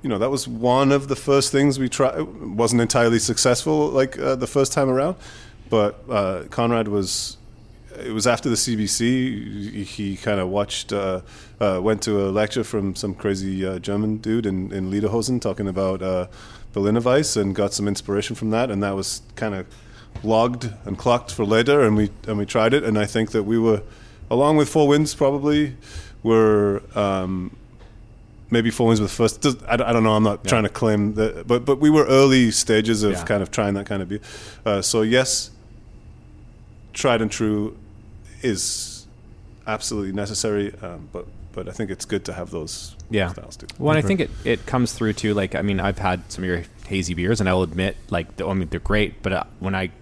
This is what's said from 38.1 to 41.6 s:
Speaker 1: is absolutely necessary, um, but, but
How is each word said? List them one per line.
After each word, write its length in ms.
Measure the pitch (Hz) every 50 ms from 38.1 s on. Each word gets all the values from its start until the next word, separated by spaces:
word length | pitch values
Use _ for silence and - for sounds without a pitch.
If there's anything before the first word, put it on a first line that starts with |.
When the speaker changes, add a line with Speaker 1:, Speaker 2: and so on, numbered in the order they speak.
| - - - - - -
Speaker 1:
is 640 | - 127 104 90 - - - - - - - - - - - - - - - - - - - - - 110
absolutely 440 | 110 107 - - - 104 101 95 95
necessary, 600 | 101 101 101 110 - - 110 104 104 101 101 92 -
um, 280 | - 90 87 80 78 76 -
but, 140 | 87 85 - - - - - -
but 140 | -